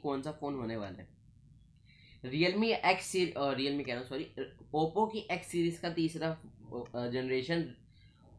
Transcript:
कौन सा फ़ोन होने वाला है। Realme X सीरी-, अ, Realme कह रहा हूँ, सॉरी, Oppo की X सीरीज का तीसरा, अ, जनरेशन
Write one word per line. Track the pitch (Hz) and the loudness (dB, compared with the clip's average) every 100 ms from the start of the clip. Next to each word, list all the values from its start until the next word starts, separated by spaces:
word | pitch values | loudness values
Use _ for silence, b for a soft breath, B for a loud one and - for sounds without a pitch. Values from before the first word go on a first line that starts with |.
कौन | 147 139 | -2 -2
सा | 147 | -4
फ़ोन | 151 143 139 | -6 -4 -4
होने | 113 113 | -4 -4
वाला | 98 95 | -6 -10
है। | 90 - - - - - - - b b b b 127 | -16 -20 -20 -20 -20 -20 -20 -20 b b b b -4
Realme | 143 180 196 226 208 175 | 2 4 4 4 4 6
X | 190 | 4
सीरी-, | - 185 175 - | 2 2 2 2
अ, | 143 | 0
Realme | 131 139 143 131 | 2 0 0 -2
कह | |
रहा | 123 | -4
हूँ, | 127 | -4
सॉरी, | 135 - - - - 113 151 | -6 -6 -8 -8 -10 -2 2
Oppo | 160 190 220 | 2 4 2
की | 214 - | 0 -4
X | 175 | -6
सीरीज | - 175 170 165 | -2 2 2 0
का | 170 | -4
तीसरा, | 165 160 160 160 | 0 0 0 -4
अ, | 160 - - - 123 - 120 120 | -4 -12 -18 -10 -10 -6 -4 -2
जनरेशन | 127 127 131 127 170 - - - b b b b | -2 0 0 0 0 -2 -8 -20 b b b b